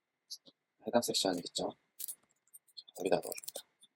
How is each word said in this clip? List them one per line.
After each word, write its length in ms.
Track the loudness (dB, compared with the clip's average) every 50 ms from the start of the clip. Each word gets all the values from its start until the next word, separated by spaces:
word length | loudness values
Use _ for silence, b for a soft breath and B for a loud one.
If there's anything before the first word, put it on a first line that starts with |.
| _ _ _ _ _ _ -18 -16 _ -20 -20 _ _ _ _ _ -4
해당 140 | 2 2 4
섹션 360 | 4 4 2 2 2 2 2 0
있죠? 300 | -2 -4 -4 -4 -4 -4 -6 -8 _ _ _ -10 -10 -10 -10 -12 _ _ _ _ _ _ -20 -20 -20 -20 _
자, 100 | -18 -18 -14 _ -4
여기다 180 | 4 4 4
넣어줍니다. 480 | 4 4 -2 -8 -8 -10 -12 -12 -12 -16 _ _ _ -20 _ _